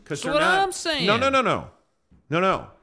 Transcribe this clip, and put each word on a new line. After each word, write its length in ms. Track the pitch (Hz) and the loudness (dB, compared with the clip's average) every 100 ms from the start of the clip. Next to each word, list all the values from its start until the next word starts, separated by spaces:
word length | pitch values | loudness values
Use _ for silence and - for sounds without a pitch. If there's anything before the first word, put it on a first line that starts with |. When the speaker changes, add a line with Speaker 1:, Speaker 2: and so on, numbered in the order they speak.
Speaker 1:
'Cause 160 | - 147 | -12 -8
Speaker 2:
That's 20 | |
Speaker 1:
they're 100 | - | -2
Speaker 2:
what 80 | 294 | 0
Speaker 1:
not 200 | 359 381 | 2 2
Speaker 2:
I'm 120 | 392 | 0
saying. 340 | 349 339 294 202 | -2 -4 0 0
Speaker 1:
No, 100 | 226 | 2
no, 120 | 269 | 2
no, 120 | 269 | 2
no. 300 | 214 120 - - _ _ _ - - | 2 -2 -6 -18 _ _ _ -20 -4
No, 100 | 156 | 0
no. 260 | 190 143 65 - | 0 0 -6 -20